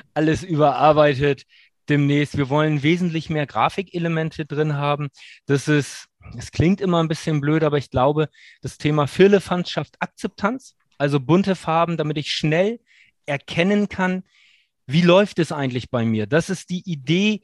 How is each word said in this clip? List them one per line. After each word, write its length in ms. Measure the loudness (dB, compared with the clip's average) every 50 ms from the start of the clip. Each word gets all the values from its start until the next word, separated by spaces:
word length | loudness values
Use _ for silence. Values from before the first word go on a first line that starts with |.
| -20 _
alles 300 | _ -2 0 0 0 -2
überarbeitet 1040 | -2 -4 0 2 2 2 4 4 4 4 6 6 4 4 2 2 0 0 -2 -4 -8 _ _ _ _ _ _ _ _ 0
demnächst. 480 | 2 2 2 2 2 0 0 -2 -2
Wir 120 | -4 -2 0
wollen 320 | 0 0 2 0 0 0
wesentlich 480 | 2 0 2 2 0 -2 -2 -4 -6 -4
mehr 160 | -4 -4 -6
Grafikelemente 1000 | -4 0 0 0 0 0 -4 -8 -6 -6 -6 -4 -2 -2 -2 -4 -4 -6 -8 -10
drin 300 | -6 -4 -2 -2 -2 -2
haben. 340 | -2 -2 -2 -2 -4 -6 -10 -10 -18 -20 -20 -20 _ _
Das 220 | -2 -2 0 2 2
ist, 380 | 0 0 0 -2 -10 -16 -20 _ _ _ -20 -18 -16
es 140 | -16 -16 -6
klingt 300 | -2 2 2 2 2 2
immer 220 | 0 0 2 0
ein 60 | 0 0
bisschen 320 | -4 -4 -4 -4 -2 -2
blöd, 220 | 0 0 0 2
aber 160 | 2 2 0 -2
ich 120 | -4 -2
glaube, 380 | 0 2 2 2 2 0 -2 -4 _ _ -20 -20 -20 _
das 160 | -14 -14 -10
Thema 300 | -4 -2 0 0 0 0
Firlefanz 640 | 0 4 4 6 6 6 4 2 -2 -4 -4 -4 -4
schafft 260 | -6 -6 -6 -8 _ _
Akzeptanz, 760 | -10 -10 _ -10 -10 -10 -8 -4 -4 -4 -4 -6 -12 -20 _ _ _ _ _ -4
also 220 | -2 0 0 -2
bunte 340 | 2 2 2 2 2 0 -2
Farben, 420 | -4 -4 -2 0 0 0 0 -2
damit 220 | -4 -4 -4 -4 -6
ich 120 | -6 -6
schnell 480 | -6 -2 -2 0 2 2 0 0 -2 -6 _ _ _ _ _ _ _ _ _
erkennen 640 | -8 -8 -8 -8 -6 -4 0 0 2 2 0 0 -2
kann, 340 | -4 -4 -2 -2 -4 -6 -8 _ _ _ _ _ _ _ _ _ _ _ _
wie 140 | -2 0 4
läuft 380 | 6 6 6 6 4 2 0 -4
es 120 | -4 -2
eigentlich 400 | -4 -4 -4 -4 -4 -6 -6 -4
bei 140 | -2 -2 0
mir? 220 | 0 0 -2 -2
Das 240 | 0 0 -2 0 -2
ist 180 | -6 -8 -8 -10
die 140 | -10 -10 -8
Idee, 560 | -8 -10 -8 -2 0 0 2 2 0 0 -2